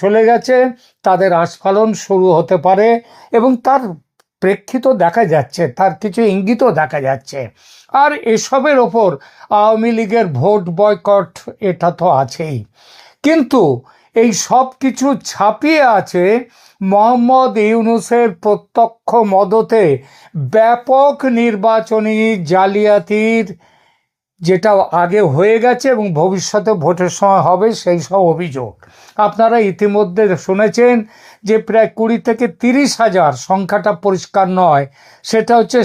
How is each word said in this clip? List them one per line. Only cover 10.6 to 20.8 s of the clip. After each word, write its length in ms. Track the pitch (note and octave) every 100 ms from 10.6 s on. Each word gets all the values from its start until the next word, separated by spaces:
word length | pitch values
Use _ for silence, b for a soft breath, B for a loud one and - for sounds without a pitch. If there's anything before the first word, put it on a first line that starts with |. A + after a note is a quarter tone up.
| F3
বয়কট, 640 | E3 G#3 G#3 G3+ G3+ E3+ - - -
এটা 280 | G3+ F3 F3
তো 160 | E3+ E3+
আছেই, 480 | C3+ C3 - D#3+ B2+ G#2 b b b b b
কিন্তু 380 | C#4+ D#4+ A#3+ B3+ D#3+ B2 b b b A3+
এই 140 | A#3 F#3 -
সব 200 | A#3+ B3+ -
কিছু 280 | C4 - C4+ B3+ -
ছাপিয়ে 580 | - G3+ G#3+ D4 D#4 C4 G#3
আছে 280 | F3+ F3+ F3+ A#3 B3 b b b
মোহাম্মদ 720 | F#3+ G3+ A3 B3 A#3+ C4 B3+ G#3
ইউনূসের 720 | G#3+ A3+ A3 A#3 - A#3 A#3 E3+
প্রত্যক্ষ 640 | G#3+ G3 - - A#3 - - A#3+ G#3+
মদতে 580 | F#3+ G3 A3 A3 A3+ F3 C3 B B B E3 C3
ব্যাপক 640 | A3 A3+ A#3+